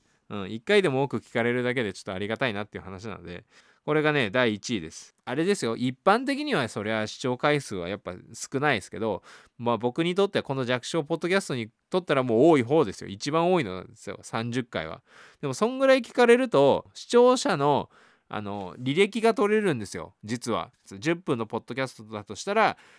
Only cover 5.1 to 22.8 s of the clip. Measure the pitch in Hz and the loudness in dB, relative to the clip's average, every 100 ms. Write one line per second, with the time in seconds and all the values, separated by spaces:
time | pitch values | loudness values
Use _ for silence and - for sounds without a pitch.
5.1 | _ - 127 170 202 120 113 127 127 - | _ -8 -2 0 0 -2 -2 -4 0 2
6.1 | 220 269 277 302 208 113 - 104 110 110 | 2 2 -4 -2 -2 -2 -4 -2 -2 -4
7.1 | - 127 123 147 147 - 98 87 101 - | -4 -4 0 0 0 -2 -6 -6 -6 -8
8.1 | 92 107 110 - 135 147 117 - 92 110 | -14 -16 -14 -8 -2 0 0 -4 -6 -4
9.1 | 92 - - - - 117 113 123 123 165 | -4 -8 -20 -20 -6 -2 0 0 -2 -2
10.1 | 180 202 127 - 135 120 123 - 170 147 | 0 0 0 -4 -4 -2 -4 -2 -4 -4
11.1 | 165 175 196 - 135 113 _ _ 185 180 | -4 0 -2 0 -4 -6 _ _ -4 2
12.1 | 143 127 110 156 151 113 160 117 - 95 | 2 4 6 8 6 4 2 2 -2 -12
13.1 | 101 - 160 170 185 107 92 - 107 - | -10 -4 0 2 0 -2 -6 -12 -14 -14
14.1 | 95 - 117 117 120 120 95 80 85 _ | -14 -8 -6 -4 -4 -4 -6 -6 -10 _
15.1 | - - _ 147 131 220 262 269 262 233 | -20 -20 _ -8 -2 -2 2 4 4 4
16.1 | - 240 240 254 139 139 90 - - - | 4 6 6 6 6 6 4 0 -14 2
17.1 | 240 247 254 - 170 147 139 - _ _ | 6 6 6 2 2 2 2 0 _ _
18.1 | _ _ 104 104 101 90 - 127 147 202 | _ _ -8 -6 -8 -8 -8 -4 0 0
19.1 | 233 226 226 202 214 202 127 101 90 82 | 2 0 2 2 2 2 -2 -4 -10 -12
20.1 | - 107 120 - 98 82 _ - 98 131 | -14 -8 -6 -2 -4 -4 _ -18 -8 -4
21.1 | 170 180 123 110 113 - 127 131 - 107 | -2 -2 -4 -4 -6 -8 -6 -8 -8 -12
22.1 | 104 104 101 - 208 196 - | -12 -10 -10 -4 2 2 0